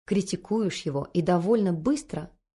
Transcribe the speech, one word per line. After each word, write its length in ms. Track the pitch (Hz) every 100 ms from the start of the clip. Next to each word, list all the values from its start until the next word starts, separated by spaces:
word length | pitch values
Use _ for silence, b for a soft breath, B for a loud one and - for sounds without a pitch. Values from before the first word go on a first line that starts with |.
| -
критикуешь 800 | 202 202 175 - 220 196 -
его, 240 | 160 139 143
и 80 | 175
довольно 520 | 170 175 180 233 196
быстро 580 | 165 170 294 - 156 160 _ _